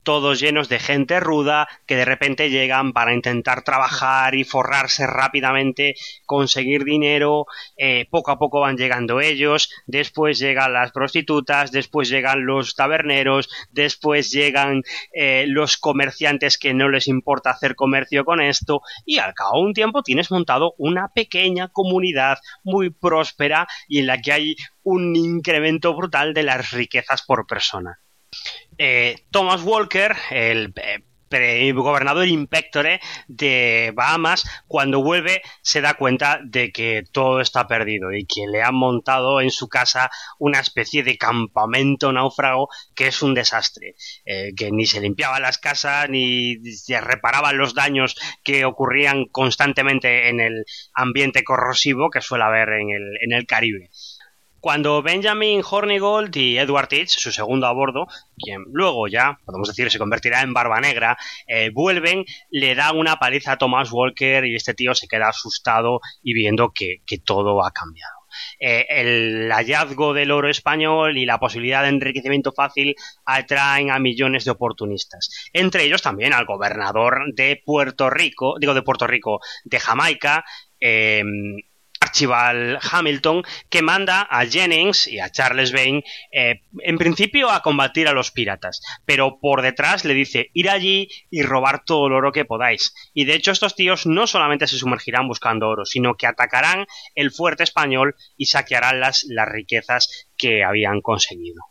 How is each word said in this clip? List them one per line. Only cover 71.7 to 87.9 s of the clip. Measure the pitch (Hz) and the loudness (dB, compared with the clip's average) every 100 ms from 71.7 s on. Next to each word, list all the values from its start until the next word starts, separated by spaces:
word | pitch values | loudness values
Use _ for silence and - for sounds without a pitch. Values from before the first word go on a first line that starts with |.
| 135 | 2
de | 139 | 2
enriquecimiento | 139 135 131 131 139 135 | 2 -2 -4 -2 0 0
fácil | - 139 - 139 143 - - - | -2 -2 0 -2 -4 -12 -10 -2
atraen | 135 131 139 139 139 139 | -2 0 0 2 2 0
a | 131 | 0
millones | 127 117 131 131 | -2 0 0 0
de | 135 | -2
oportunistas, | 117 120 110 104 101 - 90 - - - | -2 -4 -4 -6 -6 -8 -10 -10 -12 -4
entre | 170 185 185 147 | 0 0 2 2
ellos | 175 | 0
también | 143 101 127 | -2 -2 0
al | 131 | 0
gobernador | 110 98 101 104 101 107 120 127 143 | 0 -4 -4 -2 -2 2 2 2 -2
de | 123 135 143 - | -2 0 -2 -2
Puerto | 147 135 - 135 | 0 0 0 0
Rico, | 135 165 - 127 - | 2 -2 0 -2 0
digo, | 143 | 0
de | 135 | 2
Puerto | 123 127 120 | 0 0 0
Rico, | 120 - 104 - - | 0 -2 -4 -6 -18
de | - 123 | -4 -4
Jamaica, | - 120 160 143 143 151 - - _ _ | 0 2 2 0 0 0 -2 -20 _ _
em, | 120 110 110 107 104 104 101 101 _ _ _ - | 2 4 4 2 0 -4 -8 -10 _ _ _ -2
Archibald | - - 139 123 120 120 120 135 | 0 2 2 2 2 0 -2 -4
Hamilton, | - 175 160 143 160 170 175 - - | -2 0 0 0 0 0 -2 -16 -2
que | 175 | 0
manda | 160 185 190 185 | 2 0 2 0
a | 202 123 120 | 0 0 0
Jennings | 160 185 160 190 202 - | 0 2 2 2 2 0
y | 107 | -4
a | - | -6
Charles | - 131 127 131 | 0 0 2 0
Vane, | 131 131 143 - - - | 2 2 0 -6 -18 -6
eh, | 139 120 117 _ 175 | 0 0 -2 _ -8
en | 175 165 | -4 0
principio | 165 165 208 285 247 | 2 2 0 2 2
a | 196 | 2
combatir | 160 143 135 | 0 0 0